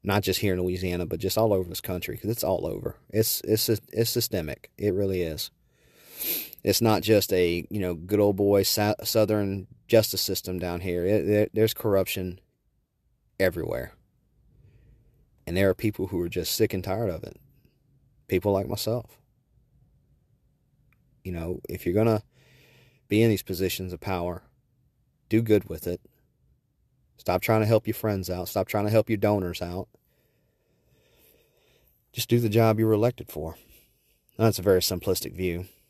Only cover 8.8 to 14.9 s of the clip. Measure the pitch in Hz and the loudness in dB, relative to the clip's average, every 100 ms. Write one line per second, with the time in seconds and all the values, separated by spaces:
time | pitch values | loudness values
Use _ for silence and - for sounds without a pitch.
8.8 | 104 - - 113 107 107 101 98 92 - | 0 0 0 2 2 2 0 -4 -8 -20
9.8 | _ 113 104 95 - 95 - 92 87 87 | _ 4 4 -2 -2 -4 -4 -6 -4 -6
10.8 | 95 87 90 107 78 104 107 107 110 - | -4 -2 2 2 4 2 2 2 0 2
11.8 | 110 98 95 - 92 87 _ _ _ _ | 2 2 2 -4 -6 -10 _ _ _ _
12.8 | _ _ _ _ _ _ 95 85 - - | _ _ _ _ _ _ 0 0 -6 -6
13.8 | - - _ _ _ _ _ _ _ _ | -8 -14 _ _ _ _ _ _ _ _
14.8 | _ | _